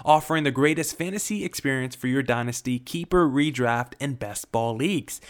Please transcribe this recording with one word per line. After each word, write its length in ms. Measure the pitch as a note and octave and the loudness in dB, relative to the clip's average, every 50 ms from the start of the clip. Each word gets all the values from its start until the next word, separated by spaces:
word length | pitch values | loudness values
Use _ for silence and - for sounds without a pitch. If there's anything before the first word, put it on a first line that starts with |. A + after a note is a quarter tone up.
| - | 2
offering 380 | D3 D#3 D3+ - - D#3+ D#3+ D3+ | 4 4 4 4 2 0 0 2
the 80 | C#3 | 0
greatest 440 | C3 C3 C#3+ D3+ D#3 E3 D3+ - - | 2 2 2 2 2 0 -4 -6 -4
fantasy 480 | - E3 F#3 G3 G#3 - - G#3+ G3+ D#3+ | -6 -6 -6 -6 -6 -6 -4 -4 -4 -4
experience 520 | - - - - C#3 C3+ C3 B2+ B2+ - | -6 -6 -4 -2 -2 -2 -2 -4 -6 -6
for 120 | - - | -4 -2
your 140 | B2+ B2+ C#3 | 0 0 0
dynasty, 560 | B2+ B2 A#2+ A#2+ A#2+ B2 A#2+ - - B2+ B2 | 0 0 0 -2 -2 -4 -4 -4 -4 -4 -4
keeper, 500 | B2 - - - E3+ E3+ - F3+ F3+ E3+ | -4 -4 -6 -8 -6 -2 2 4 6 6
redraft, 680 | D3 C3 C#3+ D3 D#3 C3+ B2+ B2 A#2 A#2 A#2+ B2 - - - | 6 4 4 2 2 2 0 0 2 2 0 -2 -4 -8 -6
and 200 | - C#3+ C3 - | -6 -6 -4 -4
best 320 | - G#2 G2+ - - - | -6 -8 -8 -10 -8 -2
ball 240 | - A#2 A#2 A#2 A2+ | -2 0 0 0 -2
leagues. 460 | A2 C#3 F#3+ G3 C#3+ - - - - - | -2 -2 0 0 -2 -4 -6 -12 -14 -16